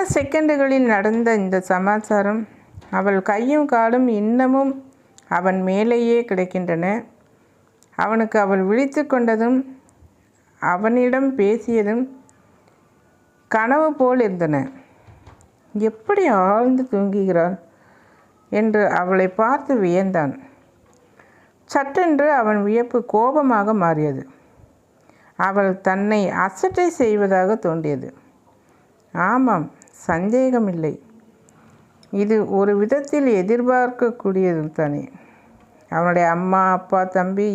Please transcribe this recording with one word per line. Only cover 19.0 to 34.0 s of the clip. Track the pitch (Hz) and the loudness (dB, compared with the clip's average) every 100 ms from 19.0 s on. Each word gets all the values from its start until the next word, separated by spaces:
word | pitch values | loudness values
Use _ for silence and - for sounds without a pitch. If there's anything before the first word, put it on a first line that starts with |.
| 180 190 185 | 0 0 0
பார்த்து | 185 226 285 277 262 | 0 0 0 -2 0
வியந்தான். | 185 175 190 180 143 - - - _ _ _ _ _ _ - _ _ _ - | 0 0 0 0 -2 -6 -14 -20 _ _ _ _ _ _ -20 _ _ _ -4
சட்டென்று | 285 277 277 349 285 294 | -4 -2 0 2 2 2
அவன் | 277 220 208 | 2 2 0
வியப்பு | 202 226 240 240 226 | 0 0 0 -4 0
கோபமாக | 208 240 302 277 220 202 | 0 2 2 2 2 0
மாறியது. | 220 170 156 151 135 135 - _ _ - _ _ _ _ _ _ - | 0 0 0 -2 -4 -10 -20 _ _ -20 _ _ _ _ _ _ -4
அவள் | 185 196 196 185 | -2 0 0 0
தன்னை | 196 190 208 214 185 175 | -2 0 0 0 0 -2
அசட்டை | 185 - 370 370 359 | -4 -2 -2 0 -2
செய்வதாக | 339 233 208 202 190 185 220 | 0 0 2 2 2 2 0
தோன்றியது. | 180 165 156 139 - - _ _ _ _ _ _ _ _ _ | -2 -2 -4 -4 -8 -16 _ _ _ _ _ _ _ _ _
ஆமாம், | 170 185 247 254 190 156 - - - | -4 0 2 2 0 -4 -12 -20 -10
சந்தேகமில்லை. | - 165 190 240 262 247 208 170 156 - - - _ _ _ _ _ _ _ _ _ | -4 -2 0 0 0 0 -2 -2 -6 -6 -14 -20 _ _ _ _ _ _ _ _ _
இது | 202 208 220 196 | -2 0 2 2
ஒரு | 196 202 202 | 2 2 2
விதத்தில் | 214 277 285 294 277 | 2 0 0 0 2
எதிர்பார்க்கக்கூடியது | 202 185 233 247 254 247 247 | 2 2 0 2 2 0 0